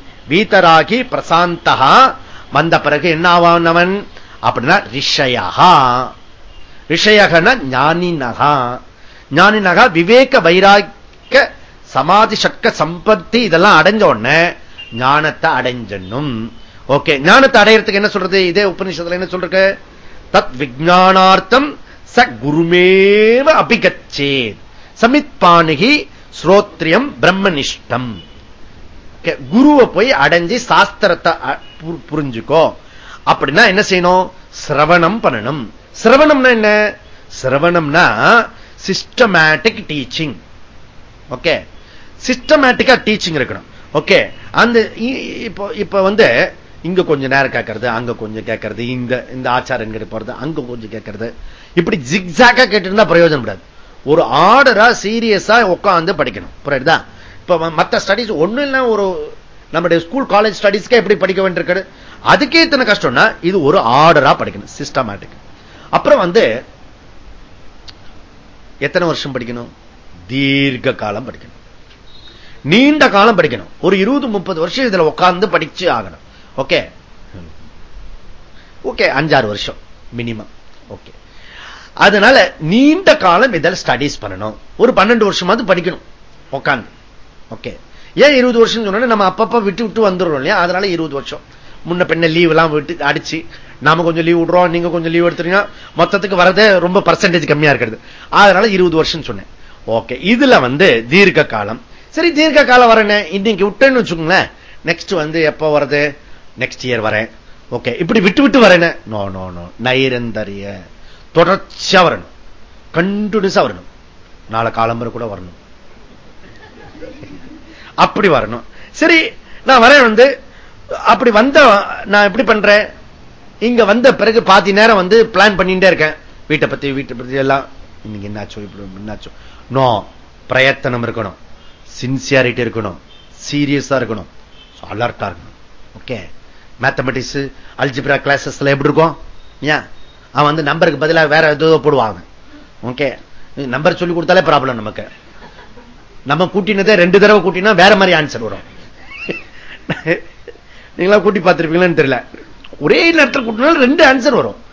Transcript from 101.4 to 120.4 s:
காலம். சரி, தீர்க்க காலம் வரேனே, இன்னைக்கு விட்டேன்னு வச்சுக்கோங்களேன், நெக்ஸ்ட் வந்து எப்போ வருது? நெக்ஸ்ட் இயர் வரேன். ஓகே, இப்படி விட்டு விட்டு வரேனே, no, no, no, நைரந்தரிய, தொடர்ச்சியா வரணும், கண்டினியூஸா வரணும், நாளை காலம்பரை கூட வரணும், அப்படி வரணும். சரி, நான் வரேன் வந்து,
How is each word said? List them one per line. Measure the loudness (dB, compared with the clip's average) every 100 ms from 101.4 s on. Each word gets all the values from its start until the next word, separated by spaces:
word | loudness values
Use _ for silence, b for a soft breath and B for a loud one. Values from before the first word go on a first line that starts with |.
| 0
காலம். | -2 -6 -10 -14 b b
சரி, | -2 -2 2
தீர்க்க | 2 2 4
காலம் | 6 6
வரேனே, | 4 2 0 -2 -4
இன்னைக்கு | -2 0 -2
விட்டேன்னு | 2 2 2
வச்சுக்கோங்களேன், | -2 -4 -2 0 -2 b b b -6
நெக்ஸ்ட் | -6 -4 -4
வந்து | -4 -2 -2
எப்போ | -2 -2 0
வருது? | 0 -2 -2 -6 b b b -10
நெக்ஸ்ட் | -10 -8 -6
இயர் | -4 -2
வரேன். | -2 -4 -10 b b -12 -8
ஓகே, | -6 -6
இப்படி | 0 2
விட்டு | 2 2
விட்டு | 2 4
வரேனே, | 6 4 2 -4 -10
no, | -8 -8
no, | -8 -12 -14
no, | -16 -8 -4
நைரந்தரிய, | 0 0 -2 -6 -8 -10 -12 -14 -14 -18 -20 b b b 0
தொடர்ச்சியா | 2 0 -6 -14 -2 2 2
வரணும், | 0 -10 -20 -20 -20 -20 -20 -8 -4
கண்டினியூஸா | -2 -2 -4 -2 0 0 -2
வரணும், | -4 -16 -20 -20 -20 -20 -20 -8
நாளை | -4 -4 -2
காலம்பரை | -2 -2 -8 -10
கூட | -12
வரணும், | -12 -16 -20 -20 -20 -20 -20 -20 -20 -20 -20 -20 -20 -20 -20 -20 -20 -18 -18 -20 -20 -20 -20 -20 B B -4
அப்படி | -2 0 0 0
வரணும். | -2 -8 -14 B B -2
சரி, | 2 2 0 -8 B B 2
நான் | 6
வரேன் | 6 6 4
வந்து, | 4 4 2